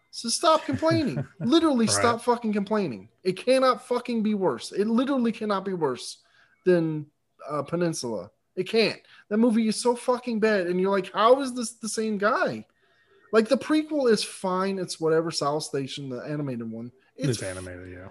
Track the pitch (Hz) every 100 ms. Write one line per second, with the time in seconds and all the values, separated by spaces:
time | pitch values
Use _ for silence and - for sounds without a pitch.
0 | _ - 233 - 339 320 - 262 320 330
1 | 269 139 - - 208 330 320 247 214 202
2 | 233 233 - 226 220 208 196 214 175 104
3 | 92 _ 185 185 - 262 262 247 - 247
4 | 240 233 214 208 180 113 - - 214 233
5 | 269 269 233 220 214 196 190 185 147 120
6 | - - _ _ _ _ 185 175 160 156
7 | 147 _ _ _ 104 147 135 170 170 156
8 | 123 104 87 _ _ - 180 226 190 -
9 | _ - - 208 240 220 220 202 240 240
10 | - 247 247 226 220 208 175 180 190 196
11 | 185 180 220 269 269 247 226 - 214 -
12 | 220 202 208 277 285 110 - _ _ _
13 | _ _ - 220 220 262 - 311 302 302
14 | 247 208 - - 190 185 196 190 175 -
15 | 160 160 165 156 143 151 - 143 131 -
16 | 139 123 104 151 143 120 113 113 120 _
17 | _ - 147 110 98 90 92 90 92 90
18 | 95